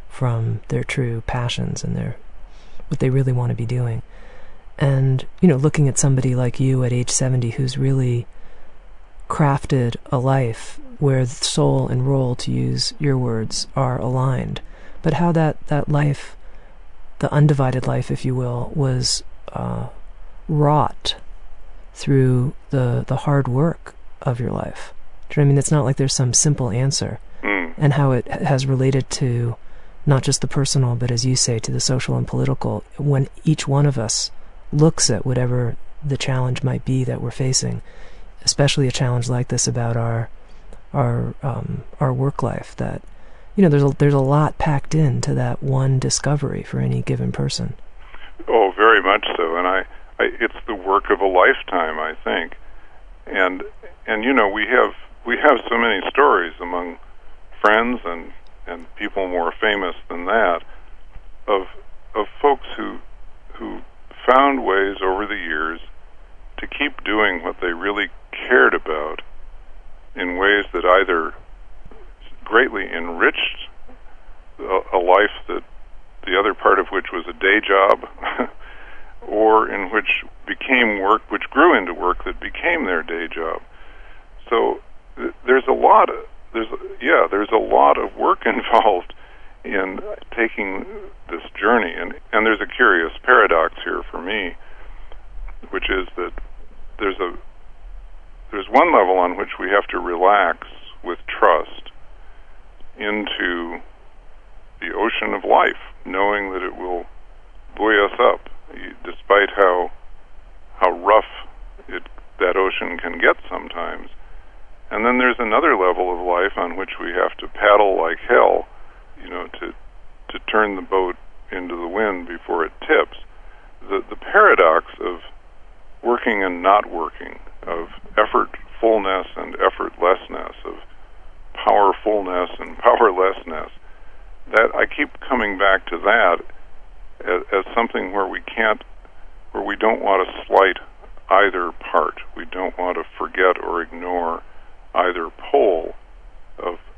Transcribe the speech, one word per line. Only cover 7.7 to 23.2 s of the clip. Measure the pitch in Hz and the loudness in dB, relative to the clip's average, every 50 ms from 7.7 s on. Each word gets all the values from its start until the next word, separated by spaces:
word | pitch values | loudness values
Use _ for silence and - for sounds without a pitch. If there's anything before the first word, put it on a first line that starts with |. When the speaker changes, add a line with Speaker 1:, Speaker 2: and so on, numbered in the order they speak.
| 135 135 | 0 0
Speaker 1:
really | 135 135 135 131 127 127 120 117 117 - - - - - - - - - - - - - - - - - - - - - | 2 2 2 2 2 2 0 0 -2 -6 -8 -10 -10 -8 -8 -8 -10 -10 -10 -12 -14 -16 -16 -18 -18 -18 -16 -12 -8 -4
crafted | - - 160 143 139 135 - - 147 131 120 117 113 - - - | 0 2 4 4 2 2 0 0 0 2 2 0 -2 -4 -4 -2
a | - 127 | -2 0
life | 123 135 135 135 131 113 120 - - - - - - - 240 - | 2 2 2 2 2 0 -2 -4 -8 -10 -10 -10 -10 -10 -4 0
where | 151 139 131 131 127 | 2 2 4 4 2
the | 123 - - - | 0 -2 -4 -4
soul | - - 156 147 143 135 135 131 - | -2 2 2 4 4 4 2 2 0
and | 120 123 131 135 | 0 0 2 2
role, | 139 135 131 123 123 | 2 2 2 0 -2
to | - - 131 | -2 -2 -2
use | 127 127 127 123 127 127 127 - - - | 0 0 0 0 0 -2 -2 -4 -4 -2
your | 151 143 131 131 | 0 2 2 2
words, | 127 120 113 110 110 104 - - - - - | 2 0 0 -2 -2 -2 -4 -6 -6 -4 -2
are | - - 127 123 - | 0 0 0 0 -2
aligned. | - 123 127 131 131 135 127 123 117 104 135 - - - - - - - - - | -2 0 0 2 2 2 2 0 -2 -4 -6 -6 -8 -12 -14 -14 -12 -12 -8 -4
But | - 165 147 | 0 0 2
how | 151 175 175 | 4 4 4
that, | 160 165 160 151 151 - - - | 4 4 4 2 2 0 -2 0
that | 156 143 - - | 0 0 2 2
life, | 147 147 147 147 139 - - - - - - - - - - - - - - - - - - - - - | 2 2 2 2 0 -2 -4 -10 -12 -14 -12 -12 -12 -14 -14 -16 -18 -16 -16 -14 -12 -10 -10 -10 -6 -4
the | - - | -2 0
undivided | - 147 147 151 151 135 135 127 127 131 - - | 4 6 6 6 6 4 2 2 2 0 0 0
life, | 123 123 127 - | 0 -2 -2 -2
if | 135 - - | -4 -2 -2
you | 131 127 | -2 0
will, | 127 127 123 123 120 120 - - | 0 -2 -2 -2 -4 -4 -4 -2
was, | 160 139 131 127 123 127 - - - - - - - - - - | 0 0 2 2 0 0 0 -2 -2 -4 -6 -10 -10 -10 -8 -8
uh, | - 60 60 58 - 117 - - - - - - - - - - - - - | -6 -4 -4 -4 -4 -4 -6 -8 -10 -12 -12 -12 -12 -12 -12 -12 -10 -6 -2
wrought | 156 147 147 143 151 151 113 - - - - - - - - - - - - - - - - - - - - - - | 2 4 4 6 6 4 4 2 -2 -4 -4 -4 -4 -4 -6 -10 -10 -10 -8 -8 -8 -8 -8 -10 -10 -12 -12 -14 -12
through | - - - 139 135 131 127 127 123 123 147 - - - - | -6 0 2 4 6 6 6 4 4 2 0 -2 -6 -6 -4
the, | - 135 127 123 123 123 123 - | 0 0 2 2 0 0 0 0
the | 135 | -2
hard | - | -2